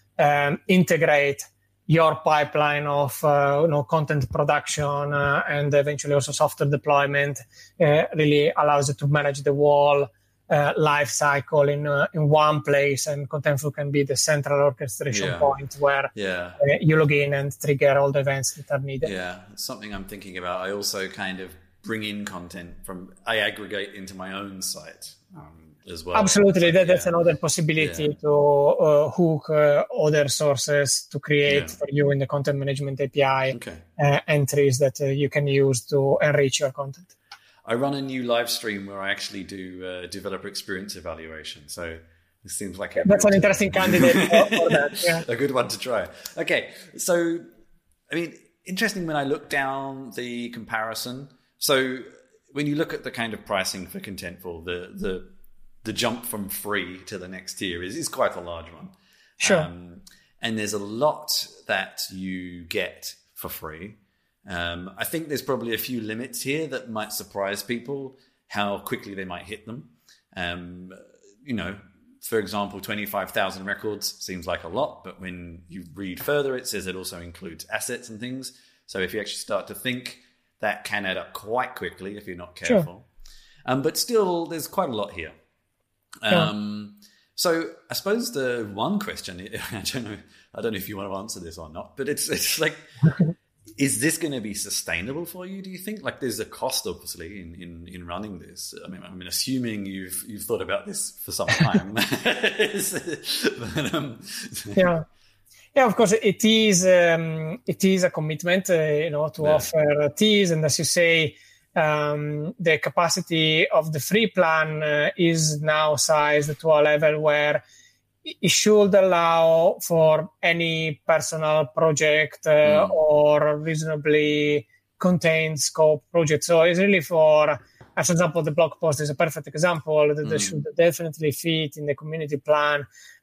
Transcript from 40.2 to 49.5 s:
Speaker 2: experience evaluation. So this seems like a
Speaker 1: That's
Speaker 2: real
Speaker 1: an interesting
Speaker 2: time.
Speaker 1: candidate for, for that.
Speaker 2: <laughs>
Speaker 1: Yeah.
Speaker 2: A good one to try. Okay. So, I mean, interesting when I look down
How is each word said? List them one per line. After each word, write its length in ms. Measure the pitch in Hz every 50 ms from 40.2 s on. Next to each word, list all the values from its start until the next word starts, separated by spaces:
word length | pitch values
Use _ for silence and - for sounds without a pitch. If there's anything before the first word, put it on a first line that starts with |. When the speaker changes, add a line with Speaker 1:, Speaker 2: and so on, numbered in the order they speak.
| 92 101 95 90 98
Speaker 2:
experience 480 | 101 98 - - - 95 92 101 101 -
evaluation. 720 | 90 80 85 80 80 80 80 80 78 76 - - 76 73 -
So 300 | - 87 87 82 82 80 82 _ _ _ _ _ _ _ _
this 100 | 95 -
seems 260 | - 104 95 87 95
like 160 | 95 - -
a 80 | - -
Speaker 1:
That's 200 | 185 202 196 -
Speaker 2:
real 80 | 208 196
Speaker 1:
an 20 |
interesting 360 | 190 202 202 185 - 208 190
Speaker 2:
time. 200 | - 190 190 -
Speaker 1:
candidate 380 | 180 175 - - - 190 185 180
for, 260 | - - - - 220
for 120 | - 165 165
that. 340 | 156 143 143 147 - - 175
Speaker 2:
<laughs> 20 |
Speaker 1:
Yeah. 180 | 170 165 165 160
Speaker 2:
A 80 | - 120
good 160 | 117 139 143
one 160 | 127 123 117
to 100 | - -
try. 300 | - - 127 117 101 87 - - - - - -
Okay. 340 | 156 165 - 165 117 - - - - - - -
So, 420 | - - 185 175 175 170 165 165 170 - - _ _ _ _ _ _ _ _ _ _ _ _
I 40 | -
mean, 180 | 170 170 147 - - _ _ _ _ _
interesting 400 | 185 185 190 233 196 196 190 170
when 100 | 160 151
I 80 | 147 139
look 260 | 135 147 156 -
down 600 | -